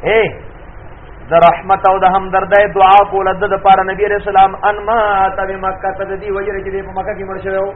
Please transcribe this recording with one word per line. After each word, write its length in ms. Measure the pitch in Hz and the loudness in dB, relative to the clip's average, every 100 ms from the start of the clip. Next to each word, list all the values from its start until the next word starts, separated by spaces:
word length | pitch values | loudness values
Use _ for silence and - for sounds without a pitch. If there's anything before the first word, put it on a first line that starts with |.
| 156 | 0
اے، 140 | 220 196 - - - - - - - - - - | 0 0 -4 -16 -18 -20 -20 -20 -20 -20 -20 0
د 20 | 165 | 4
رحمت 380 | 170 170 185 190 190 | 6 4 -2 0 2
او 60 | 190 | 2
د 40 | 185 190 | 2 0
همدردۍ 480 | 190 190 190 202 208 | -2 -4 2 2 2
دعا 260 | 196 185 196 196 | 4 6 6 6
کوله 200 | 190 190 | 0 -2
د، 120 | 185 202 | -2 -2
د 40 | 190 196 | 0 4
پاره 160 | 190 190 | 4 2
نبی 120 | 190 202 | -2 -2
علیہ 140 | 202 | -2
السلام، 320 | 202 196 190 190 202 | 0 2 2 2 -4
ان 80 | 208 208 | -2 -2
مات 500 | 226 214 196 190 190 190 | 0 0 0 0 -2 -6
بمکه، 420 | 190 190 190 196 190 | -6 -6 -6 -8 -8
ته 60 | |
د 80 | 196 196 | -8 -8
دې 80 | 208 196 | -6 -6
وجه 160 | 202 196 | -6 -8
چې 60 | 190 | -8
دی 80 | 190 | -10
په 100 | 196 190 | -8 -10
مکه 140 | 190 | -8
کې 100 | 202 196 | -8 -10
مړ 80 | 190 | -10
شوی 160 | 190 190 | -6 -4
و. 80 | 196 | -6